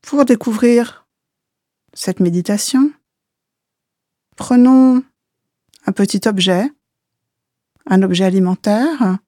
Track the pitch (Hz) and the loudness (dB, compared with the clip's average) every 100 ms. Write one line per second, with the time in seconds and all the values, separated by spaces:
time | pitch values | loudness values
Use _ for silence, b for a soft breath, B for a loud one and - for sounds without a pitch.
0 | - 285 269 233 - 214 240 240 233 - | -4 -2 2 0 -2 0 2 2 -2 -12
1 | _ _ _ _ _ _ _ _ _ - | _ _ _ _ _ _ _ _ _ -12
2 | - 180 180 175 175 208 - 262 294 - | -8 -2 -2 -2 -4 -6 -2 0 -2 -4
3 | _ _ _ _ _ _ _ _ _ _ | _ _ _ _ _ _ _ _ _ _
4 | _ _ _ _ - 247 247 262 262 254 | _ _ _ _ -2 4 6 6 4 2
5 | 262 _ _ _ _ _ _ _ - 196 | -4 _ _ _ _ _ _ _ -8 -2
6 | 202 196 220 196 180 180 254 _ _ _ | -2 -2 -4 -2 -2 -2 -4 _ _ _
7 | _ _ _ _ _ _ _ _ - 190 | _ _ _ _ _ _ _ _ -2 0
8 | 190 180 190 190 185 185 - 214 285 302 | 0 -2 -2 0 -2 -2 -2 -2 -2 -2
9 | 208 185 | -4 -4